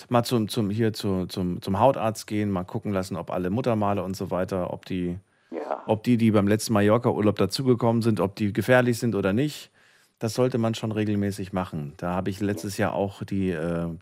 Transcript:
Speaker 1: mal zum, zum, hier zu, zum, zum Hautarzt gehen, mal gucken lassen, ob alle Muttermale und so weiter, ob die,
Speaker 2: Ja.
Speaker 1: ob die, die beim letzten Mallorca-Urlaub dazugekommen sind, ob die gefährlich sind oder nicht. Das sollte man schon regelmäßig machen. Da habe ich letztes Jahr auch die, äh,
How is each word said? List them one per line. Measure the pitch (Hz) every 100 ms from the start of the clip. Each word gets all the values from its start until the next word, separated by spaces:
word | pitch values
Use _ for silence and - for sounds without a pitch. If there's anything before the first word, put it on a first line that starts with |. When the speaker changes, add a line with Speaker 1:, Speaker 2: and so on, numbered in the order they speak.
| -
Speaker 1:
mal | 120
zum, | 113 123 104
zum, | - 101
hier | 107 113
zu, | 104 104 92 85
zum, | - 90 87
zum | - 98
Hautarzt | 127 131 110 107 -
gehen, | 104 104
mal | 95
gucken | 90 - 107
lassen, | 98 92 82
ob | 85
alle | 90 90
Muttermale | 110 127 110 101 101
und | 90 95
so | 92
weiter, | 90 92 95 90
ob | - -
die, | 92 87 90 - _ _
Speaker 2:
Ja. | 82 - 69 -
Speaker 1:
ob | 110
die, | - 120
die | 113
beim | 104 101
letzten | 110 -
Mallorca-Urlaub | 107 104 117 120 78 107 101
dazugekommen | 98 - 135 117 117 117
sind, | 113 110
ob | 95 -
die | 104
gefährlich | 107 101 127 123 117
sind | 120
oder | 101 98
nicht. | 104 147 - - _ _ _ _ _
Das | 113 117
sollte | 127 127
man | 113
schon | 113 113
regelmäßig | 107 107 104 101 98 92
machen. | 95 90 82 71 78
Da | 87 90
habe | 92
ich | 95
letztes | 101 101 107 95
Jahr | 98
auch | - 98 - 110
die, | 101 92
äh, | 82 82 85 85 82